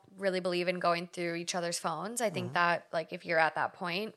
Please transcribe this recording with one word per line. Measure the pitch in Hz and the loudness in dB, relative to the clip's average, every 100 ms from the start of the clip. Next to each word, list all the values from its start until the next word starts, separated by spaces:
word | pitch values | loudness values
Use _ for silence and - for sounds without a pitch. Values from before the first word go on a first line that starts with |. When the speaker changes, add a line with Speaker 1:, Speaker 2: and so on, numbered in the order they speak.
| _ 190 | _ -4
Speaker 1:
really | 196 185 | -2 0
believe | 180 175 175 | 0 0 0
in | 180 | 2
going | 175 170 175 | 2 2 0
through | - 170 170 | -4 -4 -2
each | 170 | -4
other's | 190 170 170 | -2 -2 -2
phones. | 180 156 180 240 | -4 -4 -6 -2
I | 226 | -2
think | 151 120 | 0 -2
Speaker 2:
Mm-hmm. | |
Speaker 1:
that, | 156 175 170 - | 2 4 2 0
like, | 175 165 | -4 -4
if | 175 | -6
you're | - 165 | 0 4
at | 160 | 4
that | 156 135 | 4 -2
point, | - 175 175 220 | -2 -4 -4 -4